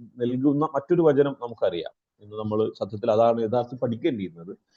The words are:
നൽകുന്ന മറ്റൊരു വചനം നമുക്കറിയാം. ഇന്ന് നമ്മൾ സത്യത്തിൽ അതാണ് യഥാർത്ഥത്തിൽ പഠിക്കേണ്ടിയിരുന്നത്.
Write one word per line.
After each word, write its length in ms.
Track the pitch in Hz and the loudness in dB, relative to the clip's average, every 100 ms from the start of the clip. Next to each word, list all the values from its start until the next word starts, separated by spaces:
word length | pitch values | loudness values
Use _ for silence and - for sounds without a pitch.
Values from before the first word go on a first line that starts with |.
| 117 123 | -16 -4
നൽകുന്ന 480 | 120 127 143 143 156 | -2 2 2 2 0
മറ്റൊരു 360 | 139 - 175 | -2 0 4
വചനം 340 | 160 139 143 135 | 4 6 2 0
നമുക്കറിയാം. 520 | 120 117 101 87 78 _ _ _ | -10 -2 -2 -2 -10 _ _ _
ഇന്ന് 140 | 104 107 | -14 -8
നമ്മൾ 340 | 107 107 110 - | -4 0 -2 -2
സത്യത്തിൽ 340 | 101 107 117 | -8 -4 0
അതാണ് 300 | 107 117 117 | 4 4 2
യഥാർത്ഥത്തിൽ 360 | 110 123 117 127 | 0 -2 -4 -4
പഠിക്കേണ്ടിയിരുന്നത്. 760 | 123 113 165 117 90 82 85 - _ | -4 -2 -2 -2 -8 -10 -16 -18 _